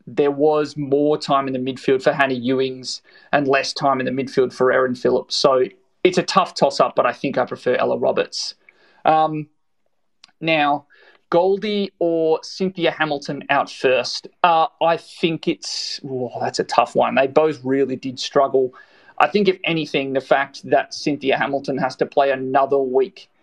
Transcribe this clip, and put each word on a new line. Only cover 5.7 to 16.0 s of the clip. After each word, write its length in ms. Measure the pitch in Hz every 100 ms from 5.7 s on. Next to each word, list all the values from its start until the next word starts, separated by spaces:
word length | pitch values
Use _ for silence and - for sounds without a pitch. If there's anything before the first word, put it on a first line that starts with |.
| - _ _
it's 160 | 185 180
a 60 |
tough 300 | 170 190 175
toss-up, 420 | - 139 - 123 -
but 100 | 127
I 60 |
think 260 | - 143 127
I 60 |
prefer 320 | 123 127 - 123
Ella 200 | 123 123
Roberts. 600 | 127 - - - - - _ _ _ _
Um, 440 | - 156 156 156 147 _ _ _ _ _ _ _ - _
now, 460 | 160 160 147 147 - _ - _ _
Goldie 600 | 170 185 196 214 208 196 -
or 400 | 170 165 160 160
Cynthia 480 | - - 190 185 165
Hamilton 540 | 156 156 143 143 143 -
out 220 | 139 -
first? 560 | - 135 127 123 - - -
Uh, 240 | 175 165 156 -
I 140 | 165 165
think 500 | - - 170 160 175
it's, 540 | 156 - - - -